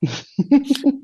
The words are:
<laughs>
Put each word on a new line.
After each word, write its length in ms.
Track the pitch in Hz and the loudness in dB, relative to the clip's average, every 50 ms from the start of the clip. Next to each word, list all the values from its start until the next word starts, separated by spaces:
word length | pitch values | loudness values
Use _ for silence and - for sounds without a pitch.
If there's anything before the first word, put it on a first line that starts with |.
<laughs> 920 | - 123 117 - - - - - 180 - 277 285 277 277 277 - - 277 277 269 | -6 -4 -4 -6 -12 -10 -6 -4 0 2 2 2 4 2 -2 0 0 -2 -2 0